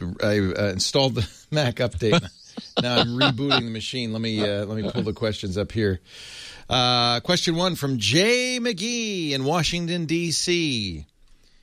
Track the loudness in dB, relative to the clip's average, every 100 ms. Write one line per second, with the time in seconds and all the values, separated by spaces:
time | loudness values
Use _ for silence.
0 | -8 0 2 4 2 2 0 0 0 2
1 | 2 0 -4 -6 -4 0 0 0 -2 0
2 | 2 2 0 -10 -18 -14 -8 -2 0 2
3 | 2 2 2 2 0 0 0 -6 -6 -4
4 | -4 -2 -2 0 0 0 -2 -4 -2 -2
5 | -2 0 -2 -2 -4 -2 -2 0 0 0
6 | -6 -20 -18 -16 -16 -12 -2 2 4 4
7 | 2 0 0 0 2 2 0 0 -2 0
8 | 2 4 4 4 2 0 -2 -2 -4 -2
9 | -4 -2 -2 0 0 2 0 -2 -2 -2
10 | 0 0 0 -2 0 2 2 -2 -4 -6
11 | -12 _ -20 -20 _ _